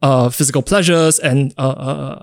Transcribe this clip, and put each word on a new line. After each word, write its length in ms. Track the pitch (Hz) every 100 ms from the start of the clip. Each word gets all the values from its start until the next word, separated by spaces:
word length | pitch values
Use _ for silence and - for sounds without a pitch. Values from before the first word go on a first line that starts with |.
uh, 260 | 139 131 123
physical 320 | - 139 139
pleasures 580 | 131 202 170 170 160 156
and, 340 | 151 135 139 -
uh, 60 | 131 -
a, 120 | 135 147 139 -